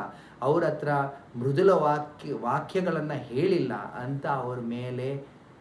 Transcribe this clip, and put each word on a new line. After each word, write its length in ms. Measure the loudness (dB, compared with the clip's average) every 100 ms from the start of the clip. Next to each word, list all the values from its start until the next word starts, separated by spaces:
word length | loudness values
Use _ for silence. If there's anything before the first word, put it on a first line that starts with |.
| -4 -10 -18 -4
ಅವ್ರ 220 | 2 2
ಹತ್ರ 260 | 2 0 0 0 0 -6 -12 -4
ಮೃದುಲ 340 | 0 6 8
ವಾಕ್ಯ, 640 | 8 6 2 -2 -10 -8
ವಾಕ್ಯಗಳನ್ನ 800 | -4 -2 -2 -2 0 0 0 -2
ಹೇಳಿಲ್ಲ 600 | -4 -4 0 2 2 2
ಅಂತ 520 | -2 -8 -8 -6 -4 -2
ಅವ್ರ 340 | -2 -2 -4
ಮೇಲೆ 580 | -4 -4 -4 -4 -4 -6 -8 -18 -20 -20